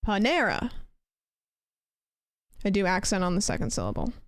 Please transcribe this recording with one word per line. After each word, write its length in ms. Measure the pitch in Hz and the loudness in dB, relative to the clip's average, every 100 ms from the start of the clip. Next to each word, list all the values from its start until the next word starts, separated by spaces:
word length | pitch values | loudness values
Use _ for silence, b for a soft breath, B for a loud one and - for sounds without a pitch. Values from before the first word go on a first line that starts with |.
Panera. 640 | - 202 220 339 233 - 240 - - _ _ _ _ _ _ _ _ _ _ _ _ _ _ _ _ - | 0 2 4 4 2 0 -4 -6 -12 _ _ _ _ _ _ _ _ _ _ _ _ _ _ _ _ -6
I 40 | 202 | 0
do 160 | 196 | 2
accent 380 | 190 185 - 196 | 2 0 0 0
on 120 | 180 | 0
the 60 | 175 | 0
second 300 | 208 - - | 0 -2 -2
syllable. 420 | - 92 - - 240 | -2 -4 -2 -4 -6